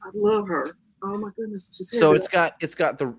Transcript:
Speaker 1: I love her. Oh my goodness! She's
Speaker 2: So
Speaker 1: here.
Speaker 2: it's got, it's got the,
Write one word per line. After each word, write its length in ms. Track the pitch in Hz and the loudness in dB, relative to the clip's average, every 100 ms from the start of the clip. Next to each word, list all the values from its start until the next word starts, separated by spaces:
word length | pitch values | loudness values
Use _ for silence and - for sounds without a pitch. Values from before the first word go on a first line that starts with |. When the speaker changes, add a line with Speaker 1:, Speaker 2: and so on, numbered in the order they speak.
Speaker 1:
I 80 | 196 | -10
love 340 | 202 208 214 196 | -2 2 2 0
her. 180 | 160 - - _ _ | -4 -4 -10 _ _
Oh 140 | 196 208 | -8 -8
my 120 | 214 226 | -8 -8
goodness! 360 | 220 196 - - | -10 -10 -12 -12
She's 200 | - 240 | -4 4
Speaker 2:
So 120 | 240 | 6
Speaker 1:
here. 80 | 185 | 6
Speaker 2:
it's 120 | 185 | 4
got, 260 | 180 160 - | 2 0 -2
it's 140 | 151 | -4
got 240 | - 156 143 | 0 0 0
the, 160 | 135 | -4